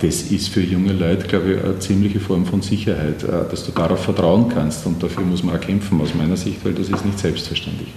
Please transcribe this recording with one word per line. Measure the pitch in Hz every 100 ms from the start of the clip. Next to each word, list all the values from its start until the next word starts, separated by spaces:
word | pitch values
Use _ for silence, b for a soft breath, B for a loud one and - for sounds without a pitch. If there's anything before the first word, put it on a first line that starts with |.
das | 82 76
ist | - 101 -
für | -
junge | 90 90 98
Leute, | 95 85 95 -
glaub | 98 90
ich, | 95
eine | 92 92
ziemliche | - 98 101 101
Form | 95 92 90
von | 98
Sicherheit, | - 104 - 82 78 78
äh, | - 85 -
dass | - -
du |
darauf | - 85 92
vertrauen | - 87 85 95 120
kannst. | 80 78 78 -
Und | 82
dafür | 85 -
muss | 92 90
man | 92 85
auch |
kämpfen, | - 98 - 85
aus | 73
meiner | 85 78 90
Sicht, | 104 101
weil | 95
das | 98 98
ist | 92
nicht | 101 101
selbstverständlich. | 85 - - - - - -